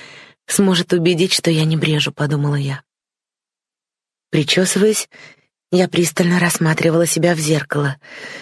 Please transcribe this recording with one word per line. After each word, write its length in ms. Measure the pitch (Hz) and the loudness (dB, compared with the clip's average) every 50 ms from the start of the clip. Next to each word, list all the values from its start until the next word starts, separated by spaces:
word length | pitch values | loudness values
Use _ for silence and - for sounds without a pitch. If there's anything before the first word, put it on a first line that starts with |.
| - - - - - - _ _ _ | -20 -20 -20 -20 -20 -20 _ _ _
сможет 480 | - - - 202 190 185 165 180 - - | -4 -2 0 2 2 2 0 0 0 0
убедить, 400 | 180 165 165 180 160 180 185 - | 0 2 0 2 2 0 0 0
что 160 | - - - | -2 0 0
я 160 | 165 156 156 | 0 2 0
не 100 | 156 160 | 0 0
брежу», 340 | 160 151 151 156 147 147 - | 0 0 0 0 -2 -2 -4
подумала 440 | 143 - 151 147 151 147 143 147 147 | -4 -4 -4 -2 -2 -2 -2 -2 -2
я. 280 | 143 143 139 139 139 - _ _ _ _ _ _ _ _ _ _ _ _ _ _ _ _ _ _ _ _ _ _ _ _ _ _ _ _ _ | -2 -4 -6 -8 -10 -12 _ _ _ _ _ _ _ _ _ _ _ _ _ _ _ _ _ _ _ _ _ _ _ _ _ _ _ _ _
Причесываясь, 800 | - 156 151 143 - - 185 185 - 190 190 214 214 - - - - - - - - _ _ _ _ _ _ _ | -2 -2 0 2 2 0 0 0 0 2 2 2 2 0 -4 -8 -14 -20 -20 -20 -20 _ _ _ _ _ _ _
я 160 | - 180 185 | 0 2 2
пристально 540 | 175 175 170 175 165 - - 185 170 175 180 | 2 2 0 0 0 0 0 0 2 2 2
рассматривала 640 | 180 175 165 - 165 160 160 156 - 170 156 165 170 | 2 0 0 0 2 0 0 2 2 2 2 2 2
себя 300 | 160 - 170 160 175 175 | 0 0 0 2 2 2
в 40 | 160 | 0
зеркало, 600 | 156 151 160 151 139 - - 147 147 143 135 - - - - - - - - - | 0 0 0 0 -2 -4 -4 -4 -2 -4 -4 -8 -12 -20 -20 -18 -18 -18 -18 -18